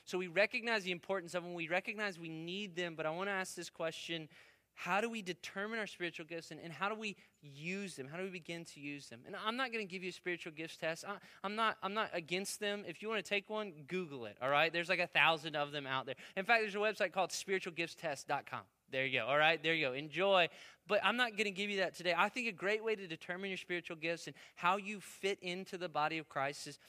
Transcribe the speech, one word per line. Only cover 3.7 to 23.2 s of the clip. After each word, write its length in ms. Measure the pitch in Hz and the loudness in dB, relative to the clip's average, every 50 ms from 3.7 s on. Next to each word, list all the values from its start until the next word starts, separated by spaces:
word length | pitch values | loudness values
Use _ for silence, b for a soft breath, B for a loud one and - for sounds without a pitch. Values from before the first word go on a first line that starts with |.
question. 580 | - - 170 160 160 - - - 170 165 156 147 B B B B B B B B _ | -6 -2 -2 -2 -2 -4 -6 -4 -4 -4 -6 -8 B B B B B B B B _
How 260 | - - 175 180 202 | -8 -2 2 2 2
do 80 | 220 233 | 2 0
we 140 | 226 226 190 | -2 -4 -4
determine 560 | 180 170 - - - - 196 202 214 226 226 | -6 -6 -6 -8 -10 -6 -6 -6 -4 -4 -4
our 80 | 208 | -4
spiritual 400 | - - - 175 170 160 - 165 | -6 -6 -4 -4 -4 -4 -6 -10
gifts, 240 | 151 170 165 - - | -8 -8 -10 -8 -10
and, 100 | 165 151 | -12 -10
and 120 | - 170 156 | -10 -10 -6
how 160 | 139 190 202 | -2 -2 -2
do 60 | 220 | -2
we 220 | 214 220 208 185 B B B B B | -2 -4 -6 -6 B B B B B
use 540 | - 143 135 139 156 175 190 196 202 185 - | -20 -18 -14 -8 -6 -4 -4 -4 -4 -6 -8
them? 140 | - 127 135 | -8 -10 -8
How 60 | 156 | -6
do 80 | 175 190 | -6 -6
we 60 | 196 | -6
begin 340 | 180 185 160 - 170 170 165 | -6 -8 -8 -8 -8 -8 -8
to 140 | - - 147 | -12 -12 -10
use 280 | 143 143 143 143 135 - | -8 -8 -8 -8 -10 -12
them? 120 | 117 117 131 | -16 -16 -12
And 100 | 156 196 185 196 | -10 -8 -4 -2
I'm 100 | 214 233 | -2 0
not 160 | 254 269 247 226 | 0 0 -2 -2
gonna 120 | 226 208 | -4 -4
give 180 | 175 180 190 180 | -4 -6 -6 -6
you 60 | 185 | -6
a 40 | 170 | -6
spiritual 400 | - - 180 175 165 - 175 156 | -6 -2 -2 -2 -2 -4 -8 -8
gifts 240 | 147 165 160 - | -8 -10 -10 -8
test. 280 | - 170 160 165 - - | -4 -2 -2 -2 -2 -4
I, 80 | 190 202 - B B B B B | -6 -8 -8 B B B B B
I'm 100 | 196 208 | -2 0
not, 240 | 220 226 220 - - - | 2 2 2 2 0 -2
I'm 120 | 190 202 | -2 0
not 160 | 220 208 - - | 0 0 0 0
against 460 | 175 165 135 175 185 196 - - - | -4 -2 0 -2 -2 -2 -2 -4 -4
them. 260 | 214 202 202 208 196 | -2 -2 -2 -2 -4
If 140 | - 160 - | -6 -8 -6
you 80 | 202 214 | -4 -2
wanna 140 | 226 208 175 | -2 -2 0
take 260 | - 208 202 185 - | 2 0 0 0 0
one, 240 | 214 214 214 202 151 151 143 | -4 -4 -4 -4 -8 -12 -10
Google 400 | 127 175 185 185 151 139 131 117 | -4 -4 -4 -4 -4 -6 -8 -8
it, 100 | 104 101 - 123 | -8 -6 -2 2
all 80 | 135 | 6
right? 220 | 143 143 156 165 160 | 6 8 8 6 4
There's, 160 | 170 170 165 | 2 2 2
like, 100 | 185 170 | 2 2
a 80 | 175 | 2
thousand 480 | - - 160 143 160 165 156 139 165 151 | 4 6 8 8 8 8 4 2 -2 -2
of 160 | 151 147 143 | -2 -2 -2
them 160 | 143 147 139 | -2 -4 -4
out 200 | 131 135 135 120 | -2 -2 -2 -2
there. 100 | 135 123 - B B B | -2 -6 -8 B B B
In 80 | 190 190 | -2 2
fact, 180 | 208 233 226 220 | 4 4 4 4
there's 120 | 208 190 | 2 0
a 40 | 208 | 0
website 340 | 208 220 208 - 208 175 156 | 2 2 2 2 0 0 2
called 180 | 190 180 160 | 2 0 0
spiritual 420 | - - - 190 196 190 - 185 160 | 0 -4 -2 0 0 0 0 -2 -4
gifts 220 | 156 170 156 - | -4 -4 -4 -4
test 320 | - - 160 143 131 - | -6 -4 -4 -4 -4 -2
dot 200 | - 147 135 - | -2 -2 -2 -2
com. 160 | - 131 117 95 _ _ _ _ - | -4 -8 -8 -8 _ _ _ _ -4
There 160 | - 131 131 | -2 0 2
you 120 | 135 127 127 | 2 2 2
go, 80 | 110 | 4
all 120 | 120 139 147 | 4 6 8
right? 220 | 151 160 165 156 | 8 8 6 6
There 140 | 147 160 165 | 4 2 2
you 120 | 160 151 | 4 2
go. 60 | 131 127 | 0 0
Enjoy. 560 | 135 151 151 139 165 190 196 196 185 170 151 B B B B B B B | -2 -4 -4 0 2 4 6 8 8 6 6 B B B B B B B
But 140 | - 208 - - | 2 2 4 6
I'm 140 | 190 226 | 4 4
not 200 | 247 254 233 214 | 4 2 0 2
gonna 140 | 196 220 208 | 0 -2 -2
give 200 | 185 180 202 208 | 0 -2 -2 0
you 80 | 202 190 | 2 2
that 180 | 185 160 160 | 0 0 0
today. 180 | - 165 180 170 | -2 0 2 4
I 120 | 165 190 208 | 4 4 2
think 180 | - 262 240 | 2 0 -2
a 60 | 233 190 | -2 -2
great 320 | 139 170 196 214 220 214 | -2 0 0 0 2 2
way 100 | 226 214 | 0 -2
to 120 | 196 196 170 | -2 -2 -6
determine 400 | 160 156 | -8 -8